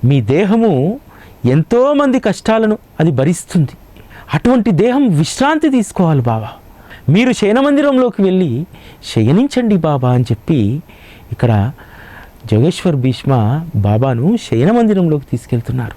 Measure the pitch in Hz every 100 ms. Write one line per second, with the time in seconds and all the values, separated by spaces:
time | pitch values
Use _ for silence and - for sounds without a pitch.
0 | 120 139 104 143 202 226 226 143 147 254
1 | - - - - 120 139 160 233 262 294
2 | 285 254 233 185 - 220 220 214 - -
3 | 160 131 135 175 - 185 139 - - -
4 | - - - 151 240 254 220 165 220 254
5 | 269 151 160 - 269 311 311 262 214 -
6 | 175 147 120 110 104 - - - - -
7 | - 165 254 233 208 226 269 285 294 262
8 | 254 - 190 185 180 120 165 - - -
9 | - - 110 165 277 - 233 202 160 143
10 | 127 123 123 117 - 160 101 135 - -
11 | - - - - 120 107 101 - - -
12 | - - - - - 107 143 180 185 147
13 | 127 127 - 131 107 139 165 - 101 107
14 | 131 120 139 226 - 113 143 233 226 196
15 | 175 151 135 123 - 123 - 131 117